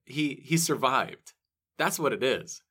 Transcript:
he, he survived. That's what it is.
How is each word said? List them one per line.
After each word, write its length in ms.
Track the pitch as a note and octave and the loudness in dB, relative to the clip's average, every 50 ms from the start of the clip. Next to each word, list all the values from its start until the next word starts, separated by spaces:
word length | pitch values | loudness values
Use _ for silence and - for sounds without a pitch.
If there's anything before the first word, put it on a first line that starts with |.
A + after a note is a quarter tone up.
| _ | _
he, 340 | - B2+ D3 D3+ C#3+ C3+ - C#3+ | -8 -4 -2 -2 -2 -2 -6 -4
he 140 | C3+ E3 D#3+ | 0 0 2
survived. 760 | E3 - D3 B2 B2+ B2+ C3+ B2+ F#2 E2 - - - - - _ _ _ _ _ _ _ _ - | 2 2 0 2 2 2 2 2 0 -2 -6 -14 -20 -20 -20 _ _ _ _ _ _ _ _ -2
That's 200 | D3+ F3 - - | 0 0 0 0
what 140 | E3 D3+ A#2+ | 0 0 0
it 100 | G2 B2 | 2 0
is. 380 | C3+ A#2 F2 - - - - _ _ | 0 0 0 -2 -8 -14 -16 _ _